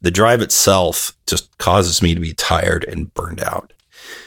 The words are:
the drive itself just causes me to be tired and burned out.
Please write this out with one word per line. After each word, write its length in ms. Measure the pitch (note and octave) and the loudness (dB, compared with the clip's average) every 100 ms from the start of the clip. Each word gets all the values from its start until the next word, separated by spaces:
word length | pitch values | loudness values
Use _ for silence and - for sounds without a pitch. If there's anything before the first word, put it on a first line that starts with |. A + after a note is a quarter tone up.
the 80 | F2 | -2
drive 320 | F2+ A2 A#2+ | 2 4 4
itself 760 | G2+ - - F#2+ E2+ - - - - | 2 2 4 4 2 -2 -6 -10 -6
just 300 | F2+ - - | -6 -8 -6
causes 440 | - F#2+ F2 - | 2 2 2 2
me 120 | F2 | 2
to 60 | E2+ | 0
be 140 | D#2+ | -4
tired 500 | D#2+ - E2 - E2 | -6 -2 0 0 -2
and 280 | - - D#2 | -4 -8 -8
burned 260 | - F2+ - | -8 -10 -8
out. 300 | - - - _ _ - - - | -6 -6 -10 _ _ -20 -20 -14